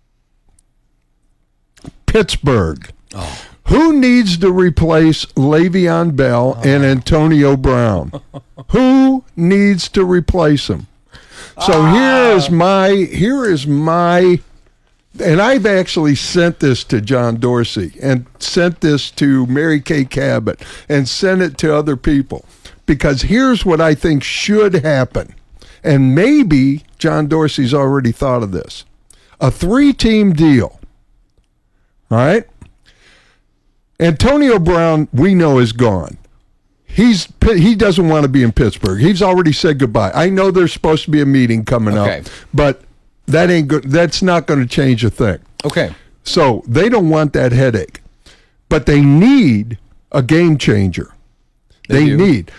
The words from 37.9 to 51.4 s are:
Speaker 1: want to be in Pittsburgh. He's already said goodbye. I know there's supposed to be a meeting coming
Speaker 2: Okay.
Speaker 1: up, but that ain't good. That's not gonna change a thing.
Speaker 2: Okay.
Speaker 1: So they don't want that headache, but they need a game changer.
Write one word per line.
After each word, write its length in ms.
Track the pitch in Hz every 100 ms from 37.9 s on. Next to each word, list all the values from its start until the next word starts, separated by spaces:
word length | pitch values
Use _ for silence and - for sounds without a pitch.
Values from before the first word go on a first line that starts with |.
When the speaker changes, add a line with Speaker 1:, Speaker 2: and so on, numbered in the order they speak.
| 175 165
Speaker 1:
want 160 | 156
to 40 | 143
be 140 | 135
in 100 | 120
Pittsburgh. 480 | - 117 - 101 95
He's 220 | 151 185
already 300 | 196 185 170
said 260 | 135 175 147
goodbye. 320 | 127 110 98
I 160 | - 175
know 220 | 190 196
there's 220 | 185 175
supposed 320 | - 160 156
to 60 | -
be 100 | 147
a 60 | 139
meeting 380 | 135 123 113
coming 320 | 107 120 107 104
Speaker 2:
Okay. 240 | 104 78
Speaker 1:
up, 60 | - - -
but 300 | 139 147 135 - _ _ _ -
that 220 | 151 180
ain't 180 | 175 143
good. 160 | 147
That's 380 | 135 151 170 -
not 240 | 185 170 160
gonna 200 | 147 123
change 380 | - 135 117
a 60 | 113
thing. 280 | - 117 82 _ -
Speaker 2:
Okay. 300 | 147 175 104 - _ _
Speaker 1:
So 400 | - 185 143 107 -
they 220 | 127 214
don't 200 | 233 165
want 220 | 156 151
that 180 | 139 131
headache, 500 | 123 131 110 - - - _ - _ _ _ -
but 180 | 160 -
they 140 | 147
need 760 | 143 147 226 285 170 107 110 110 - - _
a 120 | -
game 360 | 120 156 170 147
changer. 540 | - 104 95 82 - - _ _